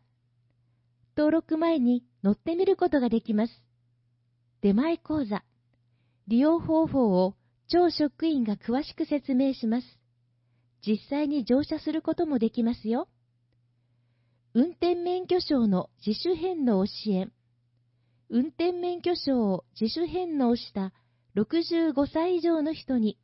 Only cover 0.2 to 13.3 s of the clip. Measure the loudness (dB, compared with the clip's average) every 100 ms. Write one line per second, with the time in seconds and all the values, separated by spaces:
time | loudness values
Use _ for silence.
0.2 | _ _ _ _ _ _ _ _ _ 0
1.2 | 2 2 0 0 0 2 2 0 -4 _
2.2 | -2 0 -2 0 2 2 2 2 2 0
3.2 | 0 -2 -2 -6 _ _ _ _ _ _
4.2 | _ _ _ _ 2 2 2 -2 -4 -4
5.2 | -2 -6 -8 _ _ _ _ _ _ _
6.2 | -2 2 4 2 2 0 2 2 2 4
7.2 | 2 -2 _ _ -2 2 2 2 -2 -2
8.2 | -2 0 -2 -4 -4 -4 -4 -6 -4 -4
9.2 | 0 0 0 0 -2 -2 -6 _ _ _
10.2 | _ _ _ _ _ _ -2 -2 -2 -4
11.2 | -2 -2 0 0 0 -6 -4 -4 -2 -2
12.2 | -2 0 -2 -2 -2 -2 -4 -4 -6 _
13.2 | _